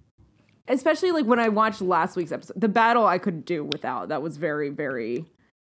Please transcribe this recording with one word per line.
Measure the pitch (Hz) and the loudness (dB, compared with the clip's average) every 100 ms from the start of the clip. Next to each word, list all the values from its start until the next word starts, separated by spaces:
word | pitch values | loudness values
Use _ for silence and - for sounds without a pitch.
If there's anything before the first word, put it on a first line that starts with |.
| _ _ _ _ _ _ - | _ _ _ _ _ _ -2
especially, | 262 320 302 370 | 0 2 2 2
like, | 320 220 | 2 2
when | 233 | 4
I | 226 | 4
watched | 208 220 208 | 2 0 0
last | 185 170 185 185 | 0 2 0 -2
week's | 160 | -6
episode, | - - 190 | -6 -10 -2
the | 214 | 2
battle | 220 226 240 202 | 4 4 4 4
I | 180 | 2
could | 208 160 131 | -2 -4 -4
do | 165 | -4
without. | 143 156 127 123 90 | -4 -4 -4 -4 -4
That | 151 | -6
was | 160 147 | -6 -6
very, | 160 147 143 | -4 -2 -4
very, | 143 143 127 113 131 165 _ _ _ _ | -6 -6 -4 -4 -6 -8 _ _ _ _